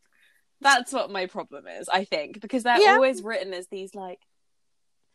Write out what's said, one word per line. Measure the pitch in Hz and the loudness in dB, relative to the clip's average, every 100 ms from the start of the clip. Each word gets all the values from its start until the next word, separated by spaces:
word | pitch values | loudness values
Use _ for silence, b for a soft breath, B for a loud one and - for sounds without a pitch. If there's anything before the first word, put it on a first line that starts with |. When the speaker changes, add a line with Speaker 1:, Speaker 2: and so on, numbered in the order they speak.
| _ _ _ _ _ _ | _ _ _ _ _ _
Speaker 1:
That's | 277 262 247 | 4 4 2
what | 262 - | -4 -4
my | 196 185 | -4 -6
problem | 196 165 143 92 | -8 -12 -14 -16
is, | 87 - | -14 -2
I | 185 202 | -2 -2
think, | 160 147 214 | -6 -6 -12
because | 214 262 | -6 -4
they're | 233 240 | 2 6
Speaker 2:
Yeah. | 392 | 6
Speaker 1:
always | 202 262 247 | 6 4 0
written | 208 220 190 | -6 -6 -6
as | 185 185 | -10 -10
these, | 190 190 | -12 -12
like, | 202 190 185 _ _ _ _ _ _ _ _ _ | -12 -14 -14 _ _ _ _ _ _ _ _ _